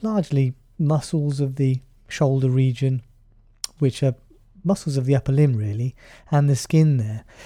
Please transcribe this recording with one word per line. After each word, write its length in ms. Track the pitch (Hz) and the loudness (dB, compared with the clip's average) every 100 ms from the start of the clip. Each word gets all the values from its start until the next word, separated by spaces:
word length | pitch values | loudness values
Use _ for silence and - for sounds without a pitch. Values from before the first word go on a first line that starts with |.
largely 540 | 220 214 160 139 127 - _ - | -4 -2 0 0 0 -4 _ -4
muscles 600 | 147 156 - 160 147 139 | 0 0 -2 -2 -2 -2
of 160 | 135 135 | -4 0
the 240 | 135 131 - _ - | 0 0 -6 _ -12
shoulder 400 | - 143 135 131 | -2 0 2 2
region, 540 | 131 131 117 135 131 - _ _ _ _ _ - - | 2 0 0 -2 -4 -8 _ _ _ _ _ -16 -2
which 240 | 135 - | -2 0
are 120 | 135 - _ _ _ - | -2 -2 _ _ _ -8
muscles 320 | 170 196 156 135 | -4 -4 -2 -4
of 100 | 127 | 0
the 100 | 135 | 0
upper 160 | - | 0
limb, 240 | 135 147 113 | 2 2 0
really, 380 | 104 107 127 - - - - | -2 -4 -6 -8 -18 -20 -2
and 180 | 147 143 | 2 2
the 80 | 131 | 0
skin 400 | - 160 156 131 | 2 4 4 2
there. 280 | 107 107 - - | -2 -8 -14 -20